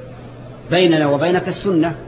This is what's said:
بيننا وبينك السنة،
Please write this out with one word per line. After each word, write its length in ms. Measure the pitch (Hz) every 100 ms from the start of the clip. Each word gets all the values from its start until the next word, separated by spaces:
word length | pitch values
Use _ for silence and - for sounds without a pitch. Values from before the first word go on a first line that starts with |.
| - - - - - - -
بيننا 360 | 175 180 160 147
وبينك 400 | 143 165 180 180
السنة، 480 | 180 202 175 165 156